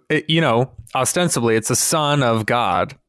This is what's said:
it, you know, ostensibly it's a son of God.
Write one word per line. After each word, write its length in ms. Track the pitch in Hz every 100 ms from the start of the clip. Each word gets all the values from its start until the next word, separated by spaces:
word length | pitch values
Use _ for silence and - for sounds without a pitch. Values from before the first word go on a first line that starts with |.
| -
it, 180 | 156 -
you 100 | 160
know, 300 | 151 117 131 - -
ostensibly 600 | 131 127 175 175 135 117 113
it's 140 | 110
a 60 | 123
son 460 | - 160 147 147
of 220 | 123 113 104
God. 500 | 120 104 90 90 -